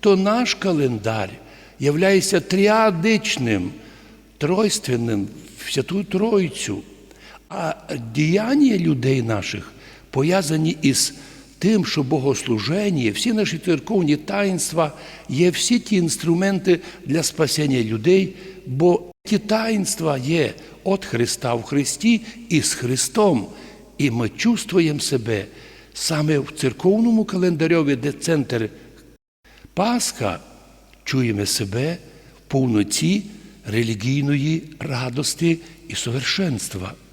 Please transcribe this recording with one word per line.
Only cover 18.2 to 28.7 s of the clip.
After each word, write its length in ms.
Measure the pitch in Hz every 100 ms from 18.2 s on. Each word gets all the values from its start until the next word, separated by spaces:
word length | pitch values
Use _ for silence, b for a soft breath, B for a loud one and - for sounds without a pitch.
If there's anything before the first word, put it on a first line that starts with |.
| 190 B B B -
бо 360 | 127 175 175 - -
ті 140 | - 202
таїнства 800 | 208 220 220 214 180 - 160 139
є 360 | 127 165 123 - B B -
від 180 | 190
Христа 500 | - 117 117 - 127
в 80 | 120
Христі 580 | 110 139 135 - 220 226 B B -
і 120 | 160
з 140 | -
Христом. 720 | - 123 127 - - 208 135 95 B B B B -
І 120 | 143
ми 180 | 117 110
чувствуємо 720 | - 226 233 - 180 165 147
себе 440 | - 135 110 107 95 B B B B
саме 440 | - - 151 151 151
в 140 | 135 -
церковному 680 | 131 - 185 208 233 220
календарьові, 720 | 208 185 180 160 160 165 143 135
де 160 | 143
центр 580 | 143 - 160 117 120 107